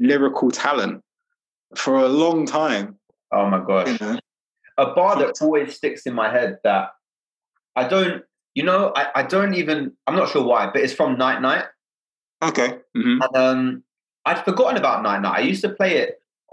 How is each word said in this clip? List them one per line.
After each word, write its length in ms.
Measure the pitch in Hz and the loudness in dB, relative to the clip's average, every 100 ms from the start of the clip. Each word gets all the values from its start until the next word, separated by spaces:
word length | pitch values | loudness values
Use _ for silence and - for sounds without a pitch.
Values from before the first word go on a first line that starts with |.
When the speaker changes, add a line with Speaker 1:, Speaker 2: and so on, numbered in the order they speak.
Speaker 1:
lyrical 500 | 123 143 139 - 127 | 2 2 2 2 0
talent 520 | - 139 139 95 98 _ _ _ _ _ _ _ - | 0 -2 -2 -2 -6 _ _ _ _ _ _ _ -6
for 220 | - 135 | 0 2
a 100 | 131 | 4
long 380 | 147 165 165 135 | 4 2 0 -2
time. 500 | 147 156 104 101 - _ _ _ | -2 0 -2 -6 -12 _ _ _
Speaker 2:
Oh 160 | 98 101 | -2 0
my 140 | 95 | 0
gosh. 360 | 92 95 90 117 | 0 0 0 -4
Speaker 1:
You 60 | 107 | -4
know? 120 | 123 - _ _ _ _ - | -8 -10 _ _ _ _ -2
Speaker 2:
A 80 | 135 | 0
bar 220 | 180 190 139 | 2 2 2
that 40 | 131 | 0
Speaker 1:
Fantastic. 160 | - | 0
Speaker 2:
always 340 | 151 151 131 - | 0 0 -2 -4
sticks 300 | 147 - 135 | -6 -6 -6
in 80 | |
my 160 | 120 110 | -4 0
head 260 | 123 110 95 | 0 -2 0
that 260 | 107 98 95 - _ _ _ _ _ _ _ 127 | 0 0 -2 -10 _ _ _ _ _ _ _ -4
I 100 | 127 | 0
don't, 380 | 190 175 - - _ _ | 2 0 -4 -12 _ _
you 100 | 131 | -2
know, 280 | 165 190 196 139 | 0 2 2 0
I, 240 | 143 135 | -2 -2
I 20 | |
don't 320 | 131 190 202 | 0 0 0
even, 380 | 180 156 151 131 - - | 0 -2 -2 -4 -6 -2
I'm 100 | 180 | 0
not 140 | - | 0
sure 120 | 147 | 0
why, 240 | 120 117 98 | 2 2 2
but 160 | - | 0
it's 100 | 131 | -2
from 220 | - 143 127 | 0 0 2
Night 220 | 131 123 | 0 0
Night. 260 | 131 165 - - _ _ _ _ _ _ | 0 0 -4 -14 _ _ _ _ _ _
Speaker 1:
Okay. 360 | 160 156 123 - - 120 | -2 0 -2 -2 -8 -2
Mm-hmm. 240 | 120 127 | 0 0
Speaker 2:
And, 140 | 131 131 | 0 2
um, 480 | 131 131 127 127 - _ _ _ | 2 2 -2 -4 -14 _ _ _
I'd 200 | 147 175 | -4 -2
forgotten 320 | 202 185 254 226 | -2 2 2 2
about 240 | 139 110 | 0 0
Night 180 | 107 101 | -2 -2
Night. 140 | 98 95 | -2 0
I 20 | |
used 200 | 139 190 | 0 -2
to 60 | 196 | -4
play 300 | 196 190 151 | 0 0 2
it 220 | - - _ _ _ | 0 -6 _ _ _